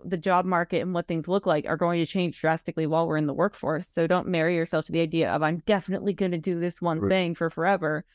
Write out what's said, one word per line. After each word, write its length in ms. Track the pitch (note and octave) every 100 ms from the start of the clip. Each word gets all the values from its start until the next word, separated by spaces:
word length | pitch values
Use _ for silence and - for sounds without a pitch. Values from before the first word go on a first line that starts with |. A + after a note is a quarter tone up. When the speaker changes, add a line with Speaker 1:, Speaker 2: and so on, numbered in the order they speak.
Speaker 1:
the 120 | - F3+
job 300 | F#3+ F3+ F#3
market 340 | F3 F3 E3+
and 140 | F3+
what 120 | F3 -
things 220 | E3 E3
look 160 | F#3+
like 220 | G3 D3+ -
are 100 | D#3
going 240 | E3+ E3+
to 60 | D#3+
change 340 | F#3+ F3 -
drastically 460 | D#3+ D#3+ - E3+ D#3
while 200 | D#3+ E3
we're 120 | D#3
in 80 | D3+
the 80 |
workforce. 560 | C#3+ G3 - - D#3 F3+
So 140 | - E3
don't 200 | F3+ -
marry 280 | F3 D#3+ F3
yourself 300 | D#3+ D#3 -
to 60 |
the 80 | D#3+
idea 300 | E3 E3 B2
of, 120 | B2+
"I'm 160 | D#3 E3+ -
definitely 480 | G3+ - G3 G3+
gonna 240 | F3+ F#3+ F3
do 200 | F#3 E3+
this 220 | F3 -
one 200 | F3 D#3+
Speaker 2:
Right. 100 | G2+
Speaker 1:
thing 240 | F#3+ F3
for 160 | E3+ E3
forever," 540 | - E3+ F#3+ D#3 D3+ -